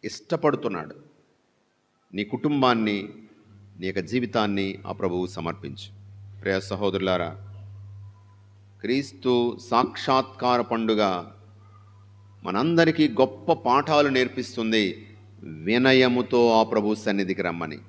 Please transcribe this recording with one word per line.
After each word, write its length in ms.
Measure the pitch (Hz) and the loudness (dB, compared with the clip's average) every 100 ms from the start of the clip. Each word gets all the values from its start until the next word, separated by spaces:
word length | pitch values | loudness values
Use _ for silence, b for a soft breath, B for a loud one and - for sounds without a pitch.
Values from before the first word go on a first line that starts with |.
ఇష్టపడుతున్నాడు. 880 | 104 - _ 165 151 147 120 92 78 - - _ _ _ _ _ _ _ _ _ _ | -12 -14 _ -2 0 0 -2 -6 -8 -14 -20 _ _ _ _ _ _ _ _ _ _
నీ 100 | 92 | -8
కుటుంబాన్ని, 840 | 104 131 151 147 131 117 110 101 104 - - _ _ - - - | -6 -4 -2 2 4 4 2 -2 -6 -14 -20 _ _ -20 -20 -10
నీ 80 | 92 | -6
యొక్క 140 | 95 | -4
జీవితాన్ని 800 | 87 120 120 117 107 101 98 95 95 | -2 -2 0 0 0 0 -4 -6 -10
ఆ 60 | |
ప్రభువు 340 | 95 95 87 90 | -4 -2 -2 -4
సమర్పించు. 640 | 90 82 82 71 69 - - - - - - | -6 -8 -8 -10 -14 -16 -18 -20 -20 -20 -8
ప్రియ 200 | 101 95 | -2 -2
సహోదరులారా, 760 | 98 98 101 95 95 90 87 - - - - - - - - - - - - - - _ | -2 -2 -2 0 0 0 -2 -8 -16 -16 -16 -16 -16 -16 -18 -20 -20 -20 -20 -20 -20 _
క్రీస్తు 760 | 107 131 139 - 127 123 120 104 - | -2 -2 -2 -6 0 2 2 -2 0
సాక్షాత్కార 880 | 117 127 - - 131 113 - 123 123 | 2 2 -2 0 0 0 -4 0 0
పండుగ 640 | 113 113 110 107 104 90 85 - - - - - - - - - - - | 0 -2 0 2 2 0 -6 -18 -20 -20 -20 -20 -20 -20 -20 -20 -20 -14
మనందరికీ 640 | - 95 147 170 165 160 151 | -4 -2 2 4 4 4 0
గొప్ప 440 | 110 131 - - | 4 0 0 -2
పాఠాలు 560 | 165 - 127 143 151 147 | 0 2 2 4 4 4
నేర్పిస్తుంది. 1000 | 131 123 - 120 - 113 110 101 82 - - - - | 2 0 -2 -8 -4 0 2 2 -2 -14 -20 -20 -18
వినయముతో 1200 | - 78 82 117 131 131 127 123 117 123 120 113 | -14 -8 0 4 6 6 6 2 2 4 6 6
ఆ 20 | |
ప్రభు 320 | 110 110 104 | 4 2 0
సన్నిధికి 480 | 107 107 101 95 95 | -2 -2 -2 -2 -2
రమ్మని 360 | 90 85 80 73 | -4 -4 -6 -8